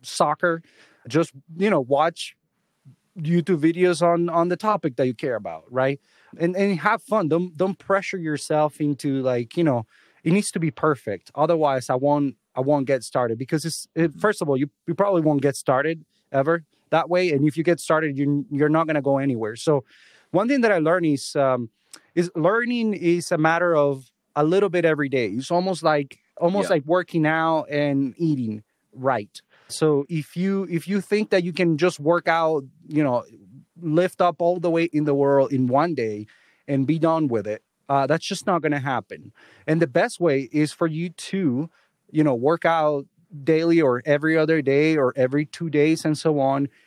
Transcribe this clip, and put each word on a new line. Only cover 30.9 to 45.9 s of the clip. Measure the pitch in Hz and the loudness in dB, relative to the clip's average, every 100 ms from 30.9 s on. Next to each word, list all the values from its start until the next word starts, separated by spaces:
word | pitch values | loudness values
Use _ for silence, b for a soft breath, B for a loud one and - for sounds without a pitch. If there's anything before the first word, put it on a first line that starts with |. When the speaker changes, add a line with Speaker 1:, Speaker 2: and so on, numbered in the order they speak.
| 196 | -4
Speaker 1:
think | - 208 214 | -2 -2 0
that | 196 | 0
you | 180 | 0
can | 156 170 151 | 0 0 2
just | 175 - | 0 0
work | 147 170 165 | 0 0 2
out, | 165 160 156 135 _ - | 0 2 -2 -6 _ -4
you | 151 | 0
know, | 143 120 73 113 95 135 _ 170 | 2 0 -4 -20 -20 -20 _ -10
lift | 170 156 180 - | -2 0 0 2
up | 175 160 | 0 2
all | 170 180 | -2 0
the | 170 | 0
weight | 165 165 | 0 0
in | 151 | 0
the | 147 | 0
world | 139 139 139 135 | 2 4 4 2
in | 135 127 | 0 2
one | 135 170 | 2 0
day | 139 110 104 107 b b b - | -2 -4 -6 -12 b b b -4
and | 135 135 | -2 0
be | 160 | 0
done | 165 160 147 | 2 2 0
with | 113 101 | -2 -4
it, | 107 _ _ - | -8 _ _ -2
uh, | 139 135 | 0 0
that's | 160 - | -2 -2
just | 196 - | -6 -2
not | 170 | 0
gonna | 151 143 | 0 -2
happen. | 139 120 - 82 107 _ b b - | -2 -6 -6 -18 -18 _ b b -2
And | 160 | 0
the | 160 | 2
best | 170 240 - | 2 0 0
way | 170 135 131 | 0 2 0
is | 147 151 | 0 0
for | - 170 | 0 -4
you | 156 175 | -2 -6
to, | - - 196 165 123 165 _ _ _ _ | -8 -6 -2 0 -2 -4 _ _ _ _
you | 151 | 0
know, | 151 | 0
work | 120 135 170 | 2 0 0
out | 170 165 151 143 139 _ _ 151 | 0 2 0 -2 -6 _ _ -8
daily | 135 160 165 170 | 0 2 4 4
or | 139 123 | 4 0
every | 151 143 156 160 | 0 0 2 2
other | 156 160 | 2 0
day | 135 139 156 156 | 2 2 2 2
or | 127 | 0
every | - 127 143 151 | 0 0 0 -4
two | - 170 | -6 -2
days | 143 151 | 2 2